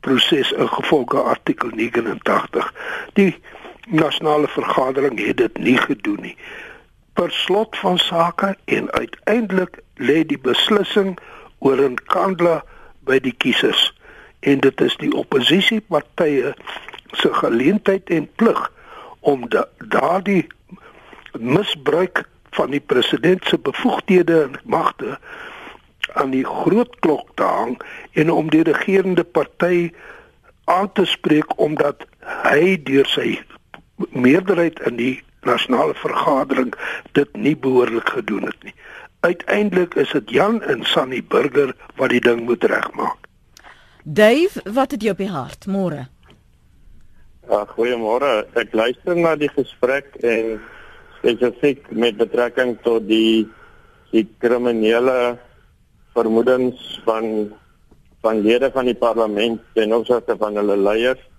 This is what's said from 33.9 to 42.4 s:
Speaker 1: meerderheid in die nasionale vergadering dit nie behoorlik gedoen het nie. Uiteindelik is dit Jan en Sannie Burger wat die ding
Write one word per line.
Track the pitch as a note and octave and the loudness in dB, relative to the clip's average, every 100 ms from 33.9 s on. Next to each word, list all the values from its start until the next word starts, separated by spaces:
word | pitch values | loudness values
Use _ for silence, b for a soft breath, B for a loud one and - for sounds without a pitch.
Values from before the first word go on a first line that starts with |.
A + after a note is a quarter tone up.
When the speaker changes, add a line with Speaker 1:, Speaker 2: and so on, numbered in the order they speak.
| - - | -10 -8
Speaker 1:
meerderheid | C3 B2+ D#3+ F#3+ F3 E3+ - | 0 4 4 2 0 0 -2
in | - A#2+ | -6 -2
die | A#2+ C3 - _ | -4 -4 -12 _
nasionale | - A#2 - B3 D#3 | -2 -2 0 0 0
vergadering | - - - C3+ C3 C3 C3 B2+ - B B B | -2 -4 -2 0 0 0 -2 -2 -6 B B B
dit | - C#3+ - | 0 0 -2
nie | A#2+ D#3 | -2 0
behoorlik | C3 B2+ A#2+ A2+ - | 2 2 2 -2 -4
gedoen | - - G#2 | -6 -4 -4
het | - - | -6 -10
nie. | - - B B B _ | -18 -20 B B B _
Uiteindelik | E3+ F3+ - G3+ G#3+ F3+ F3 | -2 -2 -2 0 2 0 0
is | - C3+ | 0 0
dit | D3+ A2 | -2 -2
Jan | B2 G3 A3+ | 0 2 0
en | - E3+ | -2 -4
Sannie | - - C3 B2+ | 0 0 0 -6
Burger | - - C#3+ B2+ C3+ - B - | -2 0 2 0 0 -4 B -4
wat | C3 | 0
die | B2 | 2
ding | A#2+ A#2 | 2 0